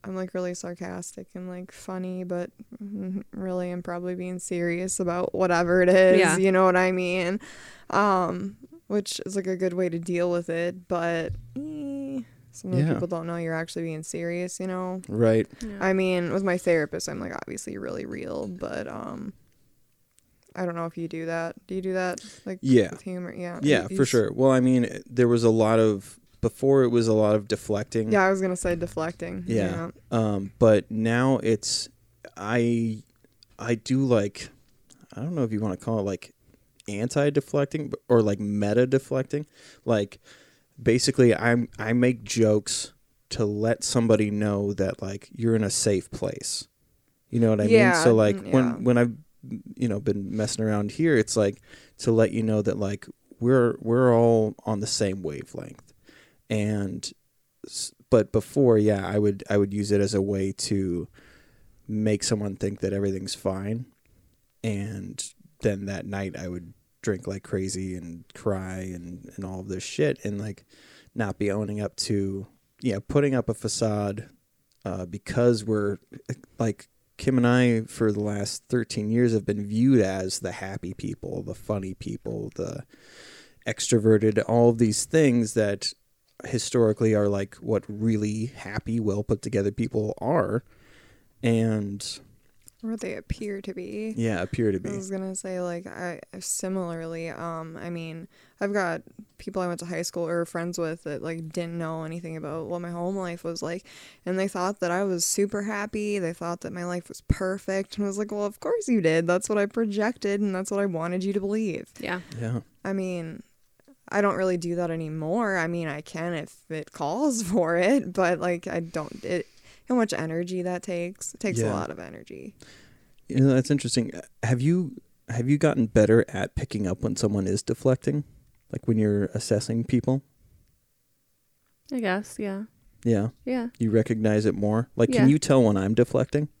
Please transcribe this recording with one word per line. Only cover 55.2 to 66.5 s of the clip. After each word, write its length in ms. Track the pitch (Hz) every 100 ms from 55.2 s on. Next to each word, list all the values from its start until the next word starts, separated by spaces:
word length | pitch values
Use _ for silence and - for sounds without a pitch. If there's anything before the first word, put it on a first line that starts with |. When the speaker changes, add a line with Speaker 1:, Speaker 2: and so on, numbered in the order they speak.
Speaker 3:
wavelength. 720 | 90 73 78 - - - _ _ _ - _ _ _
And 600 | 110 104 104 98 - - - _ _ _ _ -
s-, 280 | - - _ _
but 200 | 117 104
before, 440 | 113 - - 131 110
yeah, 300 | 104 101 95
I 120 | 104
would, 240 | 104 98 -
I 80 | 101
would 160 | 98
use 180 | 101 101
it 80 | 101
as 100 | 98
a 60 | 104
way 320 | 98 98 95 -
to 500 | - 101 95 87 80 - - - _ _ - _ -
make 340 | 107 107 104
someone 340 | - 107 104 98
think 240 | 101 101
that 120 | 95
everything's 420 | 98 101 95 98
fine. 520 | - 98 95 101 113 127 _ _ _ _ _ _ _
And 600 | 113 101 101 98 95 - - _ - _
then 260 | 110 98 98
that 180 | 98 101
night 300 | 98 95 -
I 120 |
would 260 | 90